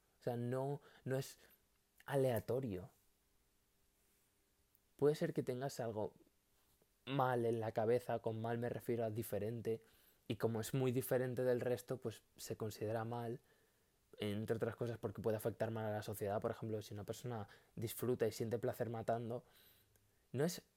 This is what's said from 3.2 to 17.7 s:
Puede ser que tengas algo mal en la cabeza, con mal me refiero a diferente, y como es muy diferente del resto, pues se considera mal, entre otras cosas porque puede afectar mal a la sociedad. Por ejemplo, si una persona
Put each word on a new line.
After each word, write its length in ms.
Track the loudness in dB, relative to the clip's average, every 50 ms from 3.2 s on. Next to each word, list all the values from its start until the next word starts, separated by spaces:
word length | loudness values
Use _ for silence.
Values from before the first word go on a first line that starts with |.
| _ _ _ _ _ _ _ _ _ _ _ _ _ _ _ _ _ _ _ _ _ _ _ _ _ _ _ _ _ _ _ _ _ _ _
Puede 200 | 4 4 4 4
ser 180 | 4 2 0 0
que 80 | 0
tengas 380 | -2 -2 -2 -2 -4 -4 -4 -4
algo 340 | -4 -4 -2 -2 -4 -4 -6 -12 -20 _ _ _ _ _ _ _ _ _ _ _ _ _ _ _ _
mal 400 | -2 0 2 4 4 4 4 4
en 140 | 2 2 2
la 120 | 0 0
cabeza, 480 | 0 2 4 4 4 4 4 0 -2 -2
con 220 | -2 -2 -2 -2
mal 160 | -2 -2 0 0
me 120 | -2 -2
refiero 340 | -4 -4 -2 -2 0 0 0
a 60 | 0
diferente, 720 | 0 -2 -2 -2 -2 -2 -2 -2 -2 -2 -2 -2 -2 -2 -4 -10 -20 -20 -20 -20 _ _ _ -6
y 100 | 0 2
como 240 | 2 2 2 0
es 120 | 0 0 2
muy 180 | 2 4 4
diferente 520 | 4 2 2 2 2 2 2 2 0 2 4
del 180 | 4 4 4
resto, 360 | 4 2 0 0 -2 -4 -4 -4
pues 240 | -4 -4 -6 -6 -12 _ _ -12
se 180 | -8 -8 -4
considera 480 | -4 -4 -4 -4 -2 -2 0 0 0 -2
mal, 360 | -2 -2 -2 -2 -2 -4 -6 -8 _ _ _ _ _ _ _ _ _ _ _ _ _ -8 -4
entre 360 | -2 -2 0 0 0 0 0
otras 200 | 0 0 -2 -2
cosas 220 | -2 -2 -2 -2 -2
porque 240 | -4 -4 -4 -2
puede 160 | 0 0 2 2
afectar 340 | 0 -2 -2 0 -2 -2
mal 140 | 0 0 0
a 60 | 0
la 100 | -2 -2
sociedad. 380 | -2 -4 -4 -4 -2 0 0 0
Por 100 | 0 0
ejemplo, 300 | -2 -2 -4 -4 -4 -4
si 120 | -4 -6 -10
una 100 | -8 -6
persona 440 | -6 -6 -6 -6 -6 -6 -6 -6 -8 -12 -18 -20 _